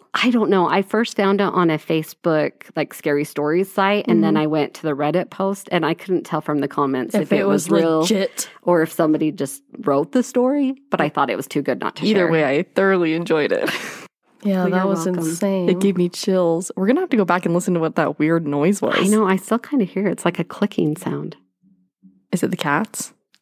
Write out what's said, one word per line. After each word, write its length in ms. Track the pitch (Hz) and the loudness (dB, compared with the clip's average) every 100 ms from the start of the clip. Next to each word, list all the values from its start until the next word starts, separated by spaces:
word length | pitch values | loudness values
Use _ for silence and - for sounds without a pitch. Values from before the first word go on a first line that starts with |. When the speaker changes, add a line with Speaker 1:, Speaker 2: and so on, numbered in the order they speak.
| _ | _
Speaker 1:
I 160 | - 247 | -2 0
don't 200 | 233 196 | 2 2
know. 180 | 190 165 | 4 4
I 140 | 180 | 2
first 340 | 190 214 233 - | 0 -2 0 0
found 240 | 196 202 | 2 2
it 60 | 196 | 2
on 240 | 170 170 | 2 2
a 80 | 156 | 0
Facebook, 840 | - 160 151 - 175 156 147 - - - | -2 -2 -2 -4 0 0 0 -6 -10 -6
like, 180 | 143 | -6
scary 300 | - 156 147 | -4 -2 -2
stories 480 | 151 - 147 170 190 | -2 -4 0 0 0
site, 340 | - 196 208 214 | 0 0 0 2
and 120 | 220 | 2
then 100 | 202 | 4
Speaker 2:
Mm-hmm. 100 | 156 | 2
Speaker 1:
I 40 | 156 | 0
went 260 | 151 143 - | 0 -2 -4
to 80 | |
the 100 | 160 | -4
Reddit 360 | 139 147 175 - | -2 0 0 -4
post, 400 | - 196 196 - | -4 -4 -4 -4
and 140 | 175 156 | -2 0
I 80 | |
couldn't 300 | 165 - 180 | -4 -2 -4
tell 180 | - 156 | -2 -6
from 180 | - 147 | -2 -2
the 80 | 143 | -2
comments 480 | - 139 131 - 214 | -2 0 0 -2 -2
Speaker 3:
If 60 | |
Speaker 1:
if 100 | 156 | 0
it 60 | 202 | 0
Speaker 3:
it 60 | 196 | 2
Speaker 1:
was 220 | 202 170 | 0 2
Speaker 3:
was 120 | 165 | 2
Speaker 1:
real 180 | 165 160 | 4 2
Speaker 3:
legit. 480 | 170 202 190 - - - | 2 0 -2 -6 -14 -6
Speaker 1:
or 180 | - 175 | 2 2
if 100 | 160 | 2
somebody 400 | - 156 156 156 | 0 2 2 0
just 320 | - 139 - _ - | -2 -6 -8 _ -6
wrote 320 | 143 139 147 | 0 0 2
the 100 | 254 | 0
story, 520 | 240 247 254 285 262 262 _ | 0 0 0 2 -2 -4 _
but 80 | - | 0
I 80 | 151 | 0
thought 220 | - - | 0 0
it 80 | 101 | -2
was 100 | - | -2
too 140 | 147 | -4
good 180 | 139 123 | -2 -4
not 160 | - - | -6 -2
to 80 | 180 | 0
Speaker 2:
Either 160 | 202 | 2
Speaker 1:
share. 100 | 170 | 2
Speaker 2:
way, 280 | 160 143 143 | 2 2 0
I 40 | 180 - | 0 0
thoroughly 380 | 196 190 165 | 2 2 2
enjoyed 380 | 160 170 160 143 | -2 0 0 2
it. 180 | 92 - - | 0 -2 -6
<laughs> 40 | - - - _ _ _ | -12 -16 -20 _ _ _
Speaker 3:
Yeah, 180 | 208 190 180 | -2 0 0
Speaker 1:
Well, 40 | |
Speaker 3:
that 80 | 180 | 0
Speaker 1:
you're 100 | 190 | 0
Speaker 3:
was 180 | 190 165 | 0 -2
Speaker 1:
welcome. 160 | 180 160 | -2 -4
Speaker 3:
insane. 420 | 170 202 190 180 | -2 -2 0 0
Speaker 2:
It 120 | 185 | 2
gave 180 | 202 180 | 2 2
me 120 | 175 | -2
chills. 600 | - - 185 170 165 190 - | -2 -2 2 2 0 -4 -2
We're 80 | 190 | 0
gonna 140 | 294 | 2
have 80 | 370 | 2
to 80 | 226 | 0
go 80 | 180 | 2
back 200 | 180 170 | 0 2
and 100 | 170 | 0
listen 180 | 190 | 0
to 60 | 175 | 0
what 160 | 160 - | 0 0
that 240 | 147 151 | -2 0
weird 260 | 151 165 147 | 2 2 0
noise 380 | 143 160 202 | 0 2 2
was. 120 | - - | 0 0
Speaker 1:
I 100 | 185 | 2
know. 200 | 214 196 | 4 4
I 80 | 190 | 0
still 220 | - 233 | 0 -4
kinda 260 | - 277 | 0 -2
hear 240 | 180 185 196 | 0 0 -2
it. 40 | |
It's 140 | - 175 | -2 -4
like 120 | 175 | -4
a 60 | |
clicking 520 | 170 - 208 - 160 156 | -8 -4 -4 0 -2 -2
sound. 400 | - 143 156 - _ _ _ _ _ _ - _ _ | -6 -6 -8 -14 _ _ _ _ _ _ -20 _ _
Speaker 2:
Is 120 | 175 | -4
it 80 | - | -2
the 40 | 180 | -2
cats? 580 | 147 147 220 - - _ _ _ | -2 -2 -2 -8 -14 _ _ _